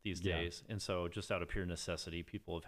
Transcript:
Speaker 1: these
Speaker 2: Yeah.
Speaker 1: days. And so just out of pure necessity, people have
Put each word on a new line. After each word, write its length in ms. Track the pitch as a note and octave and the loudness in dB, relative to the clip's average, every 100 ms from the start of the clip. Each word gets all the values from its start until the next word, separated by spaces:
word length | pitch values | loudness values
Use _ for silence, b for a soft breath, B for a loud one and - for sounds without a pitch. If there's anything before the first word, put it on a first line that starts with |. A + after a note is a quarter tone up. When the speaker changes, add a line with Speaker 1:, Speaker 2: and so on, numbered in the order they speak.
Speaker 1:
these 180 | - F#2 | -2 0
Speaker 2:
Yeah. 160 | F#2 E2 | 2 4
Speaker 1:
days. 240 | E2+ - - | 2 -2 -4
And 120 | G#2+ | -4
so 280 | - F#2 F2 | 2 2 2
just 220 | G#2 G2 | -2 0
out 120 | G2 | 0
of 60 | E2+ | 2
pure 180 | - F2+ | 0 0
necessity, 560 | E2+ - E2+ - E2+ | 0 0 -2 0 -4
people 320 | E2 G#2 - | -4 -6 -2
have 40 | E2+ | -4